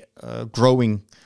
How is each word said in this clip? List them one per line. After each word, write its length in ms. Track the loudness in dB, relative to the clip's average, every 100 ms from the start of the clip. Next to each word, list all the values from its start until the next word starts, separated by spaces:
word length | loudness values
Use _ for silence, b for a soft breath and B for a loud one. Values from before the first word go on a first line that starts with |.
| -12 -20
uh, 220 | -14 -12
growing 580 | -10 2 2 4 2 -2 -8 b